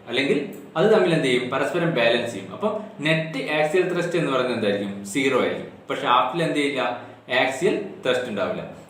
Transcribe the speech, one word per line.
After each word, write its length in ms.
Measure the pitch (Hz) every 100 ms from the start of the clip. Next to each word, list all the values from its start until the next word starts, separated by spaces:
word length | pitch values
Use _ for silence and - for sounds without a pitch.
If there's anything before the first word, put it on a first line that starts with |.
| -
അല്ലെങ്കിൽ 420 | 120 143 - - - - 160
അത് 160 | 202
തമ്മിൽ 200 | 214 180
എന്ത് 120 | 160 135
ചെയ്യും? 240 | 123 127
പരസ്പരം 420 | 131 143 170 165
ബാലൻസ് 400 | 120 117 117 101
ചെയ്യും. 200 | 98 -
അപ്പം 320 | - 208 - - -
നെറ്റ് 520 | 151 160 160 143 -
ആക്സിയൽ 440 | 151 151 185 175 170
ത്രസ്റ്റ് 200 | 165 175
എന്ന് 160 | 143
പറയുന്നത് 240 | 131 123 110
എന്തായിരിക്കും? 500 | 104 101 101 98 -
സീറോ 360 | 139 135 127
ആയിരിക്കും. 260 | 110 - - - -
പക്ഷെ 120 | 135
ഷാഫ്റ്റിൽ 420 | 131 123 - 170
എന്ത് 120 | 156 147
ചെയ്യില്ല? 260 | 143 131 123 120 - - - 127
ആക്സിയൽ 440 | 139 - 180 - - - 131
ത്രസ്റ്റ് 240 | 123 123
ഉണ്ടാവില്ല. 400 | 101 92 85 82 - -